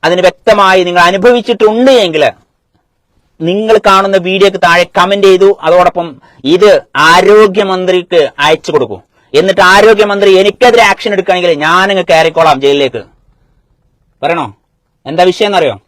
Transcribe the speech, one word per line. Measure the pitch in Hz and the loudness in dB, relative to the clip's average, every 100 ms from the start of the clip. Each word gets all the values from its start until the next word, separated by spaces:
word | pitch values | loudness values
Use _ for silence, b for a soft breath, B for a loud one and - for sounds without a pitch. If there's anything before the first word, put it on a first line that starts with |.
അതിന് | 165 180 | -2 0
വ്യക്തമായി | 180 - - 214 190 190 | -2 -2 -2 0 2 0
നിങ്ങൾ | 175 175 | 0 0
അനുഭവിച്ചിട്ടുണ്ട് | 175 196 226 240 233 233 214 220 254 | 0 2 0 0 -2 -2 0 2 2
എങ്കിൽ | 254 185 156 135 - _ _ _ _ _ _ _ _ _ _ | 2 0 0 -2 -4 _ _ _ _ _ _ _ _ _ _
നിങ്ങൾ | 160 196 220 220 208 | -6 -4 0 0 2
കാണുന്ന | 190 196 196 | 0 0 -4
വീഡിയോക്ക് | 180 190 196 190 | -2 0 0 0
താഴെ | 175 170 175 - | 0 0 0 -2
കമന്റ് | 180 202 196 | -2 0 2
ചെയ്തു. | 185 196 190 | 2 2 0
അതോടൊപ്പം | 160 175 175 175 170 139 b b | 0 2 0 -2 -10 -14 b b
ഇത് | 131 175 208 165 - 135 | -4 2 4 2 0 -2
ആരോഗ്യമന്ത്രിക്ക് | 156 175 190 214 214 190 196 185 180 180 175 170 139 - | 2 2 4 4 2 0 -4 -4 -2 -4 -2 -2 -2 -2
അയച്ചു | 147 160 - | -2 -2 -2
കൊടുക്കൂ. | 151 117 95 _ _ _ | -4 -4 -10 _ _ _
എന്നിട്ട് | 139 190 190 | -2 -2 0
ആരോഗ്യമന്ത്രി | 180 196 214 208 208 202 202 | 2 4 4 2 0 0 2
എനിക്കെതിരെ | 190 202 202 247 233 | 2 0 2 2 2
ആക്ഷൻ | 208 196 220 | 0 -2 -4
എടുക്കുകയാണെങ്കിൽ | 202 190 180 175 | -4 -2 -2 -2
ഞാൻ | 151 156 180 196 | -2 0 0 0
അങ്ങ് | 196 175 | -2 0
കയറിക്കോളാം | 165 160 160 160 135 | 0 0 0 0 0
ജയിലിലേക്ക്. | 139 143 135 117 95 _ _ _ _ _ _ _ _ _ _ _ | 0 0 -2 -6 -16 _ _ _ _ _ _ _ _ _ _ _
പറയണോ? | 143 170 123 104 _ _ _ _ - | -6 -6 -8 -14 _ _ _ _ -12
എന്താ | 156 | -2
വിഷയം | 180 180 208 | -2 0 -4
എന്നറിയോ? | 196 151 101 | -2 -2 -4